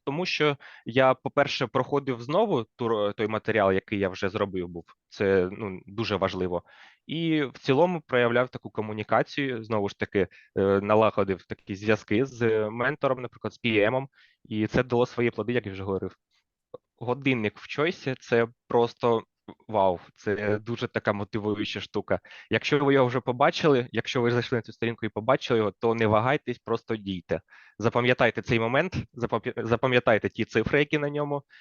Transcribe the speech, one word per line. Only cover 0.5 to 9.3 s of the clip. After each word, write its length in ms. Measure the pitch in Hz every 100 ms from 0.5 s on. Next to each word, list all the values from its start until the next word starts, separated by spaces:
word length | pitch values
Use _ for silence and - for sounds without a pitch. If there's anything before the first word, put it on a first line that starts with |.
| 139 - -
я, 300 | - 120 131
по-перше, 520 | 127 - - 139 - 127
проходив 560 | 131 127 143 135 120
знову 420 | 120 165 220 151 110 -
ту 120 | 117
ро-, 260 | 110 104
той 120 | - 107
матеріал, 460 | 110 - 107 98
який 260 | 95 - 104
я 100 | 95
вже 200 | 92 98
зробив 400 | 101 101 92 87
був. 160 | 85 - _ _
Це, 400 | - 101 98 92
ну, 280 | 101 107 92 -
дуже 300 | 101 110 98
важливо. 460 | 95 92 92 87 - - - _ -
І 360 | 156 165 156
в 160 | 135 -
цілому 420 | - 135 180 175
проявляв 480 | - 127 120 120 127
таку 220 | - -
комунікацію, 920 | - 107 107 104 113 -